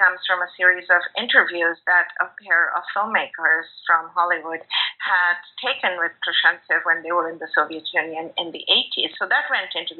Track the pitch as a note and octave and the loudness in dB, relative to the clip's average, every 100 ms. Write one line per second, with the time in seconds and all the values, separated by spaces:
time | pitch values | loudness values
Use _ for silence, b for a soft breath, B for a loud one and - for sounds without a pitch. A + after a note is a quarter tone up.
0 | F#3+ F3+ - F3+ F3 - F3+ F3+ F3+ F3 | 2 2 -2 0 -2 2 4 4 4 2
1 | F3 - A#3 C4 E3+ F3 E3 E3+ - F3+ | 4 -6 2 4 4 2 0 0 2 2
2 | - - - - G3+ E3+ E3+ - - G3+ | 2 -2 -6 -6 0 2 2 -2 -4 -4
3 | G#3+ G#3 C#3+ - D#3+ D#3+ E3 - - E3 | 0 0 -2 -2 0 0 -2 -12 0 0
4 | E3 F3 F3 E3+ E3 E3 - B B B | 2 0 0 0 -4 -10 -4 B B B
5 | - F#3+ F3 F3 - - B3+ C4+ G#3 F3+ | 0 2 2 0 -6 -8 -4 -2 -2 -2
6 | E3+ - - E3 E3 F3 _ E3 E3+ E3 | -4 -4 -4 2 2 0 _ -2 2 -2
7 | D#3+ F3 E3 E3 D#3+ D#3+ D3+ D#3+ - F3 | 0 -2 -2 -6 -4 -2 -2 -4 -4 -4
8 | D#3+ D#3+ E3 - F3 D#3+ - G#3 C4 - | -4 -6 -6 -6 -6 -8 0 0 0 -4
9 | D#3+ - F#3+ C4 - B3 F#3 E3+ E3 D#3+ | -6 -4 -2 -2 0 -4 -4 -8 -8 -2